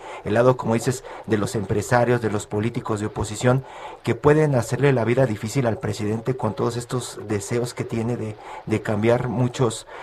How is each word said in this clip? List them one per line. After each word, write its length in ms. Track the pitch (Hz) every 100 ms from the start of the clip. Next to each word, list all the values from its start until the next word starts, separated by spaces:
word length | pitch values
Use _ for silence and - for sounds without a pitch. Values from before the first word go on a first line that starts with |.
| - - -
el 80 |
lado, 240 | 107 127 127
como 160 | 113
dices, 320 | 113 135 123 - - -
de 100 | 107
los 180 | 101 117
empresarios, 640 | 95 104 98 120 120 123
de 80 | 110
los 160 | 104 -
políticos 540 | 104 113 120 - 107
de 60 | 107
oposición, 580 | - 104 104 123 127 - - - -
que 120 | - 117
pueden 380 | 147 151 151 131
hacerle 360 | 110 123 143
la 140 | 127 110
vida 200 | 120 131
difícil 400 | 107 110 131 120
al 140 | 104
presidente 560 | 107 104 104 110 113 131
con 180 | 110
todos 220 | 98 120 117
estos 500 | 120 127 - - 104
deseos 480 | 107 - 120 123
que 120 | - 117
tiene 320 | 113 113 117
de, 180 | 110 107 - - -
de 160 | 107
cambiar 480 | - 104 110 120 131
muchos 580 | 123 123 - 123 - - -